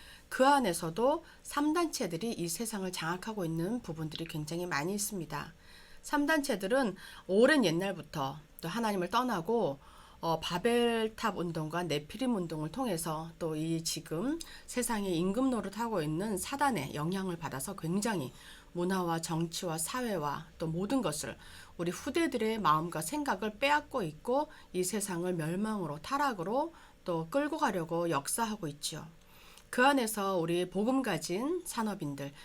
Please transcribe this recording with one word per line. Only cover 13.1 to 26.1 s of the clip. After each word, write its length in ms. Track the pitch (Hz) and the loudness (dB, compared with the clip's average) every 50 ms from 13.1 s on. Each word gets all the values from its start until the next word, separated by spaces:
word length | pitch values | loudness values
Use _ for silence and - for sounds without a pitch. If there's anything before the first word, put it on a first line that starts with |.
| 156 156 160 165 165 - | -2 -2 -4 -8 -6 -4
또 160 | 180 160 156 | -2 -2 0
이 300 | 156 160 165 165 165 165 | 0 0 0 0 0 0
지금 520 | - - 165 156 - 156 160 214 269 311 330 - - - - - - | -2 -4 -4 -6 -4 -4 -2 0 0 -2 -2 -4 -10 -16 -16 -14 -6
세상의 500 | - 247 240 240 240 208 202 190 175 160 | -4 -2 0 0 0 0 0 2 2 2
임금 320 | 175 190 196 247 269 269 | 2 2 2 2 2 2
노릇하고 520 | 247 214 190 196 196 208 233 233 220 185 | 2 0 -2 -2 -4 -4 -2 0 0 0
있는 360 | 151 151 156 160 202 226 208 170 | 2 2 0 0 0 0 -2 -2
사단의 560 | - - 285 - 294 277 240 170 131 131 - | -2 -2 0 2 2 2 2 2 0 -2 -2
영향을 440 | 147 151 170 190 190 190 185 170 165 | -2 -2 0 0 0 -2 -2 -4 -4
받아서 400 | 165 131 135 135 - 208 190 - | -4 -6 -4 -4 -6 -6 -6 -4
굉장히 560 | - 160 175 202 208 240 214 175 131 123 - - - - - - - - - | -2 0 0 2 2 2 0 0 -2 -4 -8 -12 -18 -20 -20 -20 -18 -8 -4
문화와 480 | 175 175 180 190 190 180 170 170 165 | -2 0 2 2 2 2 2 0 0
정치와 560 | 165 - 170 160 170 165 - - - 175 160 165 | -2 0 0 0 0 0 -2 -4 -4 -2 -2 -2
사회와 680 | - - - 254 247 233 202 170 151 143 143 151 160 - - - | -2 -2 -2 -2 -2 0 0 0 0 -2 -2 -4 -6 -10 -8 -4
또 100 | 175 160 | -4 -2
모든 340 | 160 170 196 208 269 269 | 0 0 0 2 2 2
것을 360 | 214 156 147 - - 117 98 - - - - - - - - - | 2 0 -2 -2 -4 -6 -8 -10 -14 -18 -18 -18 -18 -14 -8 -4
우리 140 | 175 175 | -4 -2
후대들의 680 | 180 - - 294 254 339 330 320 269 233 220 220 226 220 | -4 -4 -4 -2 0 2 2 2 2 2 0 0 0 2
마음과 420 | 190 151 151 156 160 175 - 156 | 4 4 4 4 2 0 -2 -4
생각을 580 | 160 - 294 302 294 277 233 233 220 214 208 - | -4 -2 -2 -2 0 0 0 0 -2 -4 -2 0
빼앗고 440 | 277 277 294 294 294 - - 262 196 | 2 4 4 2 2 0 -2 -2 -2
있고, 460 | 156 151 156 - - 247 277 302 294 - - - - - | -2 -4 -6 -2 0 2 2 0 0 -6 -14 -14 -6 -4
이 100 | 180 180 | -2 -2
세상을 500 | 185 220 208 196 - 180 170 175 180 180 | 0 -2 -2 -2 -2 -2 -2 0 0 0
멸망으로, 640 | 165 151 156 175 190 214 220 220 208 175 151 147 156 | 0 -2 -2 -2 -2 -2 -2 -2 -2 -4 -4 -6 -8
타락으로 760 | - - | -4 -2